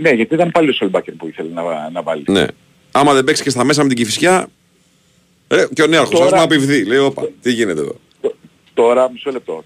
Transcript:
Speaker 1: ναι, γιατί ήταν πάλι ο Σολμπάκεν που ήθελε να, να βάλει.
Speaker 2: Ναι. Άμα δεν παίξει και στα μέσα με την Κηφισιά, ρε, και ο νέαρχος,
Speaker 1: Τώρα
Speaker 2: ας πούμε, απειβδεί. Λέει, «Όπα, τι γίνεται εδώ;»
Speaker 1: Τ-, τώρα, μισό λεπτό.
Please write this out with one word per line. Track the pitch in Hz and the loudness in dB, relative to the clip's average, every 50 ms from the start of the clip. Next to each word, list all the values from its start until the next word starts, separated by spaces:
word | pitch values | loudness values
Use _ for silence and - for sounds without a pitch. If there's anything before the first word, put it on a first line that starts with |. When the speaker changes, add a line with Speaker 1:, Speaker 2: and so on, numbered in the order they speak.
Speaker 1:
ναι, | 156 160 | 0 2
γιατί | 131 110 113 - 160 | 2 2 0 0 0
ήταν | 160 175 170 | 0 0 2
πάλι | - 175 160 139 | 2 2 2 2
ο | 120 | 0
Σολμπάκεν | - 107 95 92 90 - - 80 | 0 -2 -2 -2 -2 -4 -6 -12
που | 80 82 | -14 -14
ήθελε | 80 - - 80 80 85 | -14 -12 -10 -12 -10 -8
να, | 82 85 85 80 78 76 78 | -8 -6 -6 -6 -6 -8 -10
να | 82 87 | -10 -8
βάλει. | 80 82 82 76 69 | -6 -6 -6 -6 -4
Speaker 2:
Ναι. | 87 98 95 73 - - _ _ _ _ _ _ _ | -2 0 0 0 -2 -6 _ _ _ _ _ _ _
Άμα | - 131 143 147 139 | 0 0 2 4 4
δεν | 131 131 | 2 2
παίξει | 151 151 - - | 2 0 -2 -2
και | 139 | -4
στα | 123 123 120 | -2 0 0
μέσα | 135 151 143 147 | 0 2 2 2
με | |
την | 135 127 | 0 0
Κηφισιά, | 117 117 107 110 - - 180 185 180 - - _ _ _ _ _ _ _ _ _ _ _ _ _ _ _ _ _ _ _ | -2 -2 -4 -2 0 2 2 2 2 0 -4 _ _ _ _ _ _ _ _ _ _ _ _ _ _ _ _ _ _ _
ρε, | - 143 175 175 - - | -2 0 0 0 0 0
και | - 156 | 0 0
ο | |
νέαρχος, | 151 165 160 127 - - 165 | 2 2 2 2 2 2 2
Speaker 1:
Τώρα | 175 | 4
Speaker 2:
ας | 185 | 4
πούμε, | 185 185 165 | 4 4 4
απειβδεί. | - 160 143 135 135 147 131 95 | 4 2 2 2 2 0 0 0
Λέει, | 98 127 | 2 2
«Όπα, | 139 139 139 - 135 - - - _ | 2 2 0 -2 -4 -8 -8 -8 _
τι | - 120 | -4 -2
γίνεται | 120 113 117 101 82 76 | 0 0 0 -2 -2 -4
εδώ;» | 71 73 - - _ _ _ _ | -6 -8 -8 -14 _ _ _ _
Speaker 1:
Τ-, | - 131 - _ - - _ _ _ _ - | -8 -8 -8 _ -20 -20 _ _ _ _ 0
τώρα, | 127 117 117 120 123 127 127 | 2 2 4 4 4 2 0
μισό | 123 113 - 143 | -2 -6 -10 -8
λεπτό. | 131 120 - - 82 80 76 | -8 -8 -8 -10 -12 -12 -12